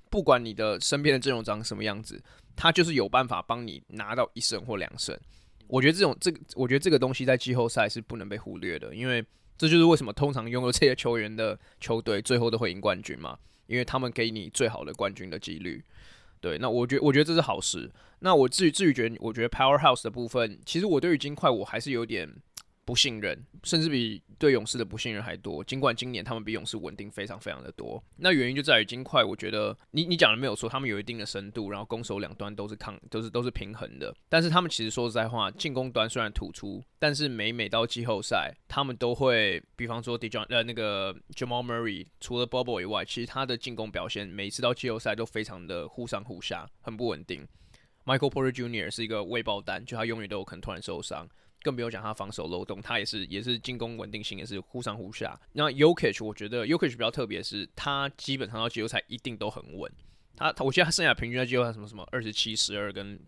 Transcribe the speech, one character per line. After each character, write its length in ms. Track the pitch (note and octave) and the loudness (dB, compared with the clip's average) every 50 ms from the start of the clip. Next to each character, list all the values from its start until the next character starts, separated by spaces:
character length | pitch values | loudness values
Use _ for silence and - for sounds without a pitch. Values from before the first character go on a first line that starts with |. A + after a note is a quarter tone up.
| - _ | -12 _
不 120 | - G#3 | -2 2
管 220 | E3+ D#3 C#3 B2 A#2+ | 6 8 6 6 6
你 100 | A#2 G#2+ | 2 -4
的 260 | G#2 A2 G#2+ G#2 - | 0 0 0 0 0
身 200 | - - - C#3+ C#3+ | 0 0 0 2 4
边 100 | D3+ C#3 | 4 4
的 60 | C3 | 4
阵 120 | A#2+ C#3 | 4 2
容 120 | B2+ A#2 A2 | 0 0 0
长 200 | G#2+ G#2 G#2+ A2 | -2 -4 -4 -4
什 140 | - A2 G2+ | -6 -6 -4
么 60 | G#2 | -2
样 180 | G#2+ G2+ G2+ | -4 -4 -4
子， 200 | A2 - G2+ F#2+ - - - - - - - | -8 -12 -14 -14 -16 -18 -20 -20 -20 -16 -4
他 160 | - - - | 2 2 4
就 120 | E3 - E3+ | 6 6 6
是 120 | E3 D#3+ | 6 4
有 120 | C3 G#2 G2+ | 2 4 4
办 200 | - B2+ C3 A#2 | 4 4 4 2
法 120 | A2 F2+ | 0 -4
帮 260 | - - A#2 A#2+ A#2+ | -2 -2 -4 -4 -4
你 180 | A2 D#2 C2+ - - | -8 -10 -12 -16 -12
拿 260 | - G#2+ G#2 G2+ A2+ | -10 -8 -6 -2 0
到 140 | B2 A#2 - - | 0 0 0 -2
一 80 | A#2 | -2
胜 240 | - - A#2+ G2+ F#2 | -2 -2 -2 -2 -4
或 120 | A#2 A2 G2 | -4 -4 -4
两 140 | E2+ - - - | -4 -6 -6 -8
胜。 200 | - - - - - - - - - _ - - - - | -6 -6 -8 -8 -12 -16 -20 -20 -20 _ -20 -20 -6 0
我 140 | - C3 | 2 6
觉 60 | C3 D3 | 6 6
得 60 | E3 | 8
这 60 | F3+ | 8
种， 160 | G3+ D#3 B2 - | 6 4 4 4
这 120 | - F#3 | 2 0
个， 80 | D#3+ - - - - | 0 0 -4 -8 -4
我 120 | - C3 A#2+ | -2 2 4
觉 60 | C3 | 4
得 60 | C#3 | 4
这 100 | D3 F#3 | 6 6
个 80 | D#3 C3 | 6 6
东 160 | B2+ B2+ C3 | 6 4 0
西 100 | - B2+ | 2 4
在 140 | B2+ B2+ B2 | 4 4 4
季 160 | - B2+ B2 | 4 2 2
后 160 | B2+ A#2 A#2 | 2 2 2
赛 180 | - C3 A2 G#2 | 2 2 2 2
是 140 | - A#2 | 0 -4
不 160 | A2 - A#2 A2+ | -8 -10 -10 -10
能 100 | G2 G2+ | -8 -8
被 100 | G2+ G#2 | -8 -8
忽 200 | - - - E2+ | -8 -10 -10 -6
略 220 | F2 F#2+ E2 D2+ | -6 -4 -4 -6
的， 160 | - A1+ C#2+ | -6 -10 -8
因 120 | G#2 A#2+ B2+ | -6 -2 0
为 160 | B2+ A#2 A2+ - _ _ _ - - - | 0 0 -2 -4 _ _ _ -20 -4 0
这 100 | - D#3+ | 4 6
就 100 | D#3+ E3+ | 8 10
是 60 | E3 | 10
为 140 | E3+ E3 D3 | 10 8 8
什 80 | C#3+ | 4
么 80 | G#2+ G#2+ | 0 -2
通 180 | - C#3 C#3+ | 0 0 0
常 180 | C3+ C3 A2 A#2 | 0 -2 -4 -2
拥 140 | A#2+ B2+ B2+ | -2 0 0
有 80 | B2 | 2
这 140 | B2 - D3+ | 4 6 6
些 100 | C#3 B2+ | 6 6
球 220 | - - A#2+ A#2 A#2 | 4 2 0 0 0
员 180 | G#2+ G#2+ A2 | 0 -2 -2
的 240 | A2 A2+ G#2+ G#2 - _ _ _ _ | -2 0 0 -2 -4 _ _ _ _
球 220 | - - A#2 A2+ | -4 -2 -2 0
队 200 | - - G#2+ G2 | 0 0 0 0
最 160 | - - B2+ A#2+ | 2 2 2 4
后 120 | A#2 A#2 | 4 4
都 80 | A2+ A2 | 2 2
会 140 | A#2 F#2+ | 0 0
赢 80 | F2 G2 | -2 0
冠 220 | G2 G#2 F#2+ F2+ | 0 0 0 0
军 180 | - - D2 B1 | -2 -8 -10 -10
嘛， 180 | D#2 C2 B1 - - - _ _ _ | -10 -10 -10 -12 -16 -20 _ _ _
因 120 | - A2+ B2 | -4 -2 -2
为 60 | B2 | -2
他 160 | - - C3 | 0 -2 -2
们 100 | B2+ B2 | -2 -2
给 220 | A#2 - A2+ A2+ | -2 -2 -2 -2
你 180 | A2 A2 F#2+ F2 - | -2 -4 -8 -6 0
最 160 | - B2 A2 | 2 2 2
好 160 | - - C#2 | 0 -2 -8
的 80 | D2 D#2+ | -10 -4
冠 200 | - G2 G2+ G2 | -2 -2 -2 -4
军 160 | - F#2 F#2+ | -6 -10 -10
的 80 | D#2+ - | -10 -8
几 220 | - - D#2+ D#2+ | -8 -10 -10 -8
率。 240 | F#2 F2 D#2 - D#2 _ - - - - - - - - - _ | -8 -8 -8 -10 -12 _ -20 -20 -20 -20 -20 -20 -20 -20 -16 _
对， 180 | - F2 D#2+ D2+ | -6 -4 -4 -2
那 100 | A2+ B2+ | -2 0
我 180 | A2 A#2+ A#2+ B2 | 2 2 2 2
觉-， 100 | C3+ C#3 | 2 4
我 100 | - D3 | 6 6
觉 80 | C3+ C#3 | 6 6
得 60 | D3+ | 6
这 80 | D#3 E3+ | 6 4
是 80 | E3 | 4
好 180 | D#3+ - G2 D#2+ | 4 2 0 -2
事。 320 | - - - F2 A#1+ A#1 - - - - _ _ | -2 -4 -4 -4 -6 -10 -14 -18 -20 -20 _ _
那 140 | - F#3 F#3 | 4 6 8
我 140 | D3+ C3 B2 | 8 8 8
至 200 | - - F#3+ D#3+ | 6 6 4 4
于， 40 | |
至 180 | C#3+ - G3 E3+ | 6 6 4 4
于 40 | C3+ | 4
觉 160 | B2+ A#2 A2+ | 4 2 0
得， 80 | A#2 - | -2 -4
我 140 | - A2+ A2 | -6 -6 -2
觉 80 | - | 0
得 80 | A2+ A#2+ | 0 0
powerhouse 540 | - - C3 C3+ C#3+ C#3+ D3 C#3+ B2+ - - | 2 4 6 6 6 8 8 6 6 6 2
的 60 | A2+ | -4
部 160 | G2+ B2 A#2+ | -4 -4 -4
分， 320 | A2+ - C3 A#2 A2 G2 - - | -2 0 2 0 0 -2 -6 -8
其 140 | - - E3 | -4 0 0
实 60 | F#3+ | 4
我 160 | G#3+ E3+ C#3 | 4 4 4
对 120 | C#3+ F3+ E3+ | 6 6 4
于 40 | C#3 | 4
金 180 | - C#3+ D3 | 2 -2 -4
块 140 | - - D3+ | 2 2 4
我 160 | B2 G#2+ G2 | 4 2 0
还 120 | - - A2+ | -2 -4 -6
是 120 | A#2 C#3+ | -4 -2
有 140 | C3+ A#2 A#2 | -2 -2 -2
点 260 | A2 A2 G2 E2 D2 - - - _ _ - - _ _ _ _ - | -2 -4 -4 -6 -6 -10 -16 -20 _ _ -16 -16 _ _ _ _ 0
不 80 | B2 | 2
信 240 | A#2+ - C3 A#2 G#2+ | 4 4 4 2 0
任， 180 | G#2 F#2+ C2+ - A#2+ - - - - | -2 -2 -2 -4 -8 -14 -20 -12 -4
甚 160 | - - D#3+ | 0 2 2
至 80 | D#3 E3 | 2 2
比 320 | D3 B2+ A#2+ A2+ G#2+ - - _ - - | 2 2 0 0 -4 -8 -14 _ -4 4
对 140 | - D3 C3+ | 6 6 6
勇 120 | A#2 G#2 | 6 4
士 120 | A2 - B2 | 0 -2 -2
的 80 | A2+ | -4
不 120 | F#2+ G#2 A2 | -4 -4 -6
信 160 | - B2 A2 | -6 -6 -6
任 80 | G2+ | -6
还 140 | - - E2+ | -6 -8 -10
多。 260 | F#2 - G2+ E2 D2+ | -8 -8 -8 -6 -6
尽 160 | G2 - B2+ C3+ | -6 -6 -2 0
管 160 | C3+ C3+ A#2+ | 2 2 2
今 160 | A#2 B2 B2+ | 0 -2 -6
年 140 | B2 G#2 E2+ | -6 -6 -6
他 100 | A#2 A#2 | -6 -6
们 80 | A2+ | -6
比 120 | G#2+ G#2 A2 | -4 -4 -6
勇 120 | G#2+ - | -6 -4
士 120 | - - A2 | -6 -8 -8
稳 180 | - D#2+ E2+ | -8 -8 -10
定 160 | - G#2 G#2 | -10 -12 -12
非 160 | - - G2 G2+ | -10 -8 -8 -8
常 100 | - A2+ | -10 -10
非 140 | - - | -10 -10
常 100 | D#2+ C2 | -10 -10
的 80 | B1+ C#2+ - | -12 -14 -14
多， 280 | - - - - - - - _ | -12 -10 -10 -10 -10 -12 -16 _
那 160 | - D3 F#3 | 0 2 4
原 180 | F#3 C#3 B2 B2 | 6 6 4 2
因 60 | C3 | 0
就 60 | C#3+ C#3 | 0 4
在 160 | D#3 C#3+ A2 | 6 6 6
于 60 | A2 | 6
金 180 | - A#2+ A#2+ C3 | 4 -2 -8 -6
块， 180 | - - C3+ | 2 4 4
我 140 | A2+ G2 G2 | 4 4 2
觉 160 | - - F#2+ | -4 -4 -2
得 260 | G#2 G#2+ G#2+ G#2 G#2 - _ _ | -2 0 0 -2 -4 -6 _ _
你， 140 | - D3 E3+ | -2 -2 0
你 100 | - F3+ | 0 4
讲 160 | D#3+ - A#2 | 6 6 6
的 60 | G#2+ A2+ | 6 4
没 100 | C3+ C3 | 0 -2
有 80 | G#2 | -2
错， 140 | - - A2+ | -2 -4 -4
他 100 | A#2 C3+ | -4 -4
们 100 | C#3 B2+ | -2 -2
有 80 | G#2 G2+ | -4 -4
一 60 | G#2 | -4
定 140 | F#2 A#2+ A2+ | -6 -8 -8
的 80 | G#2 | -8
深 260 | G#2+ - G2+ G2 G2 | -8 -8 -8 -8 -8
度， 180 | G2+ A#2 G#2 G2 | -6 -6 -6 -4
然 80 | G2+ G2 | -6 -8
后 80 | G#2+ | -6
攻 160 | A2 A#2+ A2+ | -6 -6 -6
守 180 | A#2 - G#2+ G2+ | -6 -6 -6 -6
两 140 | G#2 - G2+ | -6 -8 -8
端 200 | - G#2 G2+ G#2 | -10 -10 -10 -8
都 100 | G2+ G2+ | -8 -10
是 120 | G#2 G#2+ G#2 | -10 -10 -10
抗-， 200 | - - G2+ - - - | -12 -12 -12 -14 -12 -8
都 100 | - A2+ | -6 -6
是， 80 | A2+ A2+ | -4 -4
都 140 | - B2 B2 | -2 -2 -2
是 80 | B2 | -2
平 220 | - - - G2 A2 | -4 -6 -8 -8 -10
衡 260 | A2 - A1 A1+ C2+ | -10 -12 -12 -10 -8
的。 160 | C#2+ - - - _ _ | -10 -10 -10 -12 _ _
但 120 | - E3 | 2 4
是 80 | E3 F3 | 4 4
他 120 | D#3 F3+ | 4 4
们 100 | F3+ E3 | 2 2
其 140 | - - A2+ | 0 -2 -2
实 40 | A2 | -2
说 200 | G#2+ - A#2+ A#2+ | -2 -2 -2 0
实 20 | |
在 160 | G#2+ A#2 A2 A2+ | 0 0 0 0
话， 240 | A#2+ A2+ G#2 G2 | 0 -2 -2 -2
进 220 | G2+ - - E3 C3+ | -2 -4 -6 -4 -2
攻 180 | B2+ C3 C3 | -2 -4 -2
端 180 | A#2 B2 A2 A2+ | 0 0 0 0
虽 120 | - C3 | 0 -2
然 100 | A2+ G#2+ | -2 -2
突 180 | G#2 - - E2+ E2+ | -2 -4 -6 -6 -8
出， 280 | - - G2+ F#2+ G2 A#2 - _ _ | -10 -12 -10 -10 -10 -12 -16 _ _
但 160 | - D3+ C#3+ | 0 0 0
是 140 | C3+ D3+ C#3 | 0 0 -2
每 240 | B2 A2 G#2 A2 | -2 -2 -2 -2
每 160 | A#2 A#2+ A2 G2 | -2 -2 -2 0
到 180 | G#2+ A2+ A#2 | 0 0 0
季 200 | A#2+ - A#2+ A#2 | 0 -2 -2 -2
后 160 | A#2 A2 G2 | -2 -2 -2
赛， 340 | G#2+ - A#2 F#2+ D2 C2+ - - _ - | 0 0 0 0 0 -2 -6 -12 _ -8
他 160 | - C#3 C#3 | -4 -4 -4
们 100 | C3+ B2+ | -4 -2
都 180 | G#2+ B2+ A#2+ A#2+ | -2 -2 -2 0
会， 480 | A2+ C#3 C3 A#2+ A2+ G#2+ G2+ F#2 E2 - _ _ | 2 4 4 4 6 4 4 2 0 -4 _ _
比 100 | - A#2+ | -10 -8
方 160 | A#2 A#2 A#2 | -6 -6 -6
说 160 | A2+ A#2+ A#2+ A2+ | -4 -4 -4 -4
Dejoun-， 280 | A#2 A2 G#2+ A2+ G#2+ - | -4 -6 -6 -6 -4 -2
呃， 160 | A#2+ A#2+ A2+ | -2 -2 -2
那 100 | A#2 A#2 | -2 -2
个 400 | A#2 A2 G#2+ G2+ G2 G2 G2 F#2 E2 - - - | -4 -2 -2 -2 -2 -2 -4 -6 -8 -14 -18 -10
Jamal 300 | - B2+ A#2+ A#2+ B2 B2 | -8 -6 -4 -2 -4 -4
Murray， 420 | A#2+ A#2+ A#2 A#2 A2 G2+ E2 F2 - _ _ | -2 -4 -2 -2 -2 -4 -6 -8 -14 _ _
除 180 | - - B2 A#2+ | -10 -6 -4 -2
了 80 | B2 B2 | -2 -2
Bobo 320 | - B2+ B2+ A#2+ A#2 F#2+ | -2 -2 -2 -2 -2 -2
以 60 | F2+ | -2
外， 180 | F#2+ G#2+ G2+ F2 | -2 -2 -2 -2
其 160 | - - B2 | -4 -6 -6
实 80 | A#2+ A#2 | -6 -6
他 180 | - C3 C3+ | -4 -4 -4
的 120 | B2+ B2 A#2 | -2 -4 -6
进 180 | - C3 A#2+ | -6 -8 -8
攻 160 | A2 A2 A2 | -8 -8 -6
表 160 | G2 F#2 F2 G2+ | -6 -6 -6 -4
现 180 | - G2+ G2+ | -6 -6 -8
每 240 | F#2+ F2 G2+ G2+ G2+ | -8 -8 -8 -8 -8
次 120 | - - | -4 -2
到 120 | B2+ A#2+ B2 | 0 0 0
季 160 | - - B2+ | 0 -2 -4
后 80 | A2 A2+ | -4 -4
赛 160 | - A2 G#2 | -2 -4 -2
都 120 | G#2+ A2+ | -2 -4
非 180 | - - A2+ A2 | -6 -6 -6 -6
常 240 | G#2+ G2+ F#2 F2 E2+ | -6 -10 -12 -10 -8
的 220 | F#2 E2+ D2+ - | -8 -8 -8 -8
忽 180 | - - A#2+ A#2 | -10 -10 -8 -8
上 160 | - G2+ G#2 | -8 -8 -8
忽 160 | A#2+ G#2 F2 | -10 -12 -10
下， 240 | - - F#2 E2+ D#2 - - _ | -8 -8 -8 -8 -10 -12 -18 _
很 160 | - - A2+ | -14 -12 -8
不 120 | G#2+ B2 A#2 | -4 -2 -2
稳 140 | F2+ D2 E2+ | -2 -4 -6
定。 200 | - F2 C#2 C#2+ - - _ - - - - _ _ _ _ _ | -8 -10 -10 -10 -14 -20 _ -20 -20 -20 -20 _ _ _ _ _
Michael 240 | - C3 C3+ - C3+ | 0 2 2 2 0
Porter 220 | - C#3 C3 C3 B2 | 0 0 0 0 0
Junior 360 | B2 B2 A#2+ A#2+ A2 E2 E2+ | -2 -4 -4 -4 -4 -4 -4
是 140 | - - A#2 | -4 -6 -4
一 40 | G#2+ | -2
个 140 | A2 G#2+ | -2 -2
未 220 | G#2 E2+ A#2+ A#2+ A2 | -2 -2 -2 -2 -2
爆 180 | A2 G#2 G2+ | -2 -2 -2
弹， 220 | - - F#2+ F#2 A#2 | -2 -4 -6 -6 -6
就 140 | B2 B2 A2+ | -8 -6 -4
他 80 | A2 | -2
永 160 | A#2 A2+ A2+ | -2 -2 -4
远 80 | G#2+ G2 | -6 -6
都 80 | G2+ G2+ | -8 -8
有 60 | F#2+ | -8
可 100 | - F#2 | -10 -12
能 60 | E2+ | -12
突 100 | - - | -10 -10
然 100 | F#2+ E2+ | -10 -8
受 200 | - - F2 D2+ | -8 -8 -8 -8
伤， 260 | - - - D2+ E2 E2 - _ _ _ _ _ | -8 -8 -10 -10 -10 -14 -18 _ _ _ _ _
更 140 | - D3 C3+ | -4 -4 -4
不 60 | A#2+ | -2
用 100 | A#2+ A#2 | -4 -6
讲 100 | A2+ - | -6 -6
他 120 | A2 G#2+ A2 | -8 -8 -6
防 180 | - G2+ G2 | -6 -8 -8
守 160 | - - E2 D#2+ | -8 -8 -8 -6
漏 160 | F2 F2+ G2 | -6 -6 -6
洞， 180 | - F#2+ G2 | -8 -10 -10
他 180 | G2+ - A#2+ A2+ | -6 -4 -2 -2
也 40 | G2+ | -2
是， 220 | - - G#2+ F#2+ | -2 -4 -6 -6
也 160 | C#2+ E2+ G2 | -6 -6 -6
是 180 | A2+ B2+ B2 A2+ | -4 -4 -4 -4
进 180 | - - B2 A#2 | -6 -8 -8 -6
攻 200 | A#2 A#2 A#2 A2 | -8 -8 -8 -10
稳 120 | G2 G2+ | -10 -10
定 140 | G#2 G#2+ G#2+ | -10 -10 -10
性 140 | - G#2+ F#2+ | -10 -10 -10
也 80 | F2+ | -10
是 120 | A#2 G#2 G2 | -10 -10 -10
忽 200 | F2+ - - B2+ | -10 -10 -10 -8
上 140 | A#2+ A#2+ G2+ | -8 -8 -8
忽 160 | A2+ G2 F#2+ | -8 -10 -12
下。 260 | A2 - G#2+ - - - _ - | -10 -8 -8 -8 -8 -12 _ -8
那 180 | - - D3 D3+ | -4 -2 0 0
Jokic， 540 | C3 C#3 D3 D#3+ F3 - - A#2+ G2 - A#2 | 4 6 8 8 8 6 2 0 0 -2 -4
我 100 | G#2+ G#2 | -8 -8
觉 140 | - G#2 G#2 | -8 -8 -6
得 180 | A#2+ A#2+ A2+ | -4 -4 -2
Jokic 260 | A2+ D#3+ E3+ - D3 | 0 0 2 0 0
比 60 | A#2+ A#2+ | 0 0
较 140 | A#2 A2+ | -2 -2
特 160 | - - B2 G#2+ | 0 -2 -4 -4
别 160 | G2+ F2 G2 | -4 -6 -6
是， 240 | - - G#2 F#2+ - _ | -6 -6 -8 -8 -10 _
他 320 | - - D3 C#3+ C#3 C#3 C#3 C#3 | -8 -4 -2 -2 -2 -2 -4 -6
基 220 | - - - C3+ C3 | -8 -6 -6 -4 -4
本 120 | C3 G2 | -4 -6
上 80 | A#2+ A2 | -4 -4
到 100 | A2+ A#2 | -4 -2
季 120 | - A#2 | -2 -2
后 60 | G#2+ A2+ | -4 -2
赛 160 | - A2+ - - | -2 -4 -4 -6
一 100 | - - | -8 -10
定 180 | - B2 A#2 | -8 -10 -8
都 140 | G2+ G#2 G#2 | -6 -6 -6
很 120 | - - - - D2 F#2 | -6 -8 -12 -14 -12 -10
稳。 140 | - - - - - - - _ _ _ _ - | -10 -10 -12 -14 -20 -20 -20 _ _ _ _ -4
他， 160 | C3+ D#3 D3+ | -2 -2 -2
他， 100 | - C#3+ | 0 0
我 80 | C3+ | 2
记 80 | C3 F3+ | 4 4
得 60 | F3 | 4
他 60 | D#3 | 4
生 140 | E3 - F3 | 2 4 4
涯 80 | D3+ A#2 | 4 4
平 160 | - A#2 A#2 | 4 0 -4
均 80 | A#2+ B2+ | -2 -2
在 80 | B2+ | -2
季 120 | A#2+ B2+ B2 | 0 2 2
后 80 | B2 | 2
赛 80 | A#2 A2+ | 2 -2
什 80 | A2 | -6
么， 40 | G#2 | -12
什 100 | G#2 A2 | -14 -14
么 120 | G2+ F2 - | -14 -10 -6
二 120 | - B2+ | -6 -4
十 100 | A#2 A2 | -4 -4
七、 240 | G#2+ - D3+ D3+ A2 | -2 -2 -2 -2 0
十 220 | A2 - - G#2 G2+ | 0 -2 -2 -2 -4
二 160 | G#2 G#2 G2+ | -6 -6 -6
跟 260 | G2+ G2+ G2+ G2+ - - | -8 -10 -10 -12 -14 -16